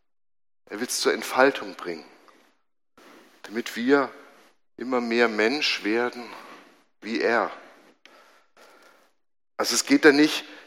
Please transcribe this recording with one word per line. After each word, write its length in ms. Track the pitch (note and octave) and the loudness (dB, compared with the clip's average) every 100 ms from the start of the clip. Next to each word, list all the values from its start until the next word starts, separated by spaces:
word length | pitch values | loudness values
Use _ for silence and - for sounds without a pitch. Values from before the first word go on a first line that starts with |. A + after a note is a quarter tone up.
| _ _ _ _ _ _ - | _ _ _ _ _ _ -14
Er 120 | G#2 | -10
will's 220 | A#2+ - | -6 -2
zur 140 | C3 | 0
Entfaltung 600 | G2 - B2 C#3 - G#2 - | -2 -2 2 2 2 -6 -12
bringen, 280 | F2+ D#2+ - - _ _ _ _ _ _ _ _ - - - _ | -12 -12 -14 -20 _ _ _ _ _ _ _ _ -20 -20 -20 _
damit 300 | - A2 - | -10 -8 -8
wir 360 | A2+ A#2+ C#3+ C3 - - - _ _ _ - | -4 2 2 2 -6 -20 -20 _ _ _ -12
immer 240 | B2 B2 | -4 -2
mehr 280 | A#2+ A#2 A#2 | 0 2 2
Mensch 540 | G#2+ A2 D3 - - | 2 0 0 -2 -2
werden 460 | G2+ A2+ A#2+ A#2+ A#2 - - - - _ _ _ | -2 -2 -2 -6 -14 -18 -20 -20 -20 _ _ _
wie 220 | G#2+ - | -8 -2
er. 280 | G#2 A#2 F#2+ - - - _ _ - - _ _ _ _ - - - _ _ _ _ _ _ - | 0 0 0 -6 -20 -20 _ _ -20 -20 _ _ _ _ -20 -20 -20 _ _ _ _ _ _ -8
Also 180 | - | -4
es 120 | A#2+ - | -2 2
geht 180 | C#3+ | 6
da 80 | D#3 | 6
nicht 320 | C#3+ D3+ - - - | 6 4 0 -10 -18